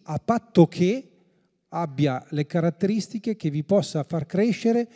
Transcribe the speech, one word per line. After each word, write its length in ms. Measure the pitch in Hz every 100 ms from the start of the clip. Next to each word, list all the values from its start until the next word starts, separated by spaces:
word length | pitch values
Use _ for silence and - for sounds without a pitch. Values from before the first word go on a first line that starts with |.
a 160 | - 151
patto 440 | - 233 - - 160
che 420 | - 180 254 - _ _ _ _ _ _
abbia 540 | 165 170 135 147 127 -
le 180 | 147 147
caratteristiche 880 | 175 165 160 196 220 - 220 226
che 160 | 214 160
vi 140 | 147
possa 400 | 147 196 147 156
far 200 | 139 165
crescere 640 | 143 180 233 185 226 233 233